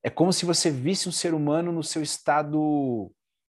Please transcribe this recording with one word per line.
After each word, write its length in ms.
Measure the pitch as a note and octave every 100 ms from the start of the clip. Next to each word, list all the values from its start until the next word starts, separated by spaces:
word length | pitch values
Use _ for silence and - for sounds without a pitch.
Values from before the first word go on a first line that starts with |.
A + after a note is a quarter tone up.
é 80 | A2+
como 220 | - F3
se 120 | F3+
você 260 | F3 E3 E3+
visse 380 | C3+ C#3 F#3+ F3+
um 40 |
ser 200 | D#3 F3
humano 380 | D#3+ D3 D#3 F3
no 100 | E3
seu 200 | D3+ D#3+
estado, 1080 | D3 - - D3 D3 D#3 D3+ D3 C3+ A#2 F#2+ _ _ _